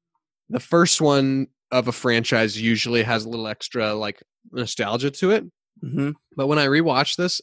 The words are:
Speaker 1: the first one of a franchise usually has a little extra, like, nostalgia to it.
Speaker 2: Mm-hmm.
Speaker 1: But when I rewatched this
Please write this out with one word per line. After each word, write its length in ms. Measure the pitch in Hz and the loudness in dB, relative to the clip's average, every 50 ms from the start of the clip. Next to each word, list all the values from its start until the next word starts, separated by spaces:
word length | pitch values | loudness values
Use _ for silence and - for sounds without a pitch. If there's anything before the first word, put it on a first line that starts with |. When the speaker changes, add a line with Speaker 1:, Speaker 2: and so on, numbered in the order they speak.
| _ _ _ _ _ _ _ _ _ - | _ _ _ _ _ _ _ _ _ -8
Speaker 1:
the 100 | 156 - | -8 -8
first 400 | - - 175 170 175 170 - - | -2 2 4 4 4 4 2 2
one 460 | 160 147 139 139 135 135 135 135 131 - _ _ _ - | 4 4 4 4 2 2 0 -2 -4 -6 _ _ _ -2
of 160 | 127 127 113 123 | -2 0 0 0
a 40 | |
franchise 680 | 117 - - 123 117 117 113 - 123 113 113 107 98 107 | -2 -2 0 0 0 0 2 2 2 2 2 2 0 -2
usually 440 | 113 117 117 107 - 117 120 117 110 | 0 0 0 0 0 0 0 0 0
has 220 | 120 117 107 107 | 0 0 -2 -4
a 40 | 113 | -4
little 180 | 117 113 110 107 | -8 -8 -8 -8
extra, 460 | 107 - - - - 120 110 107 107 | -10 -10 -12 -8 -4 -2 -2 -2 -2
like, 300 | 107 107 104 101 - - _ _ _ _ - | -4 -4 -6 -8 -10 -16 _ _ _ _ -10
nostalgia 600 | - 123 120 110 - - 107 101 113 120 135 143 | -8 -6 -6 -4 -4 -4 -2 -2 -2 -2 -2 -4
to 180 | - - 185 180 | -4 0 0 2
it. 140 | 214 214 - - - _ _ _ _ _ - | 2 0 -2 -6 -16 _ _ _ _ _ -12
Speaker 2:
Mm-hmm. 240 | 131 135 143 139 147 151 - _ _ - | -6 -4 -4 -4 -4 -6 -8 _ _ -6
Speaker 1:
But 120 | 139 135 139 | -4 -2 2
when 100 | 151 151 | 2 2
I 80 | 143 | 4
rewatched 520 | 135 143 156 165 160 127 131 143 - - - | 4 4 4 4 4 2 2 0 0 -2 -4
this 220 | 180 175 - - | -4 -4 -4 -6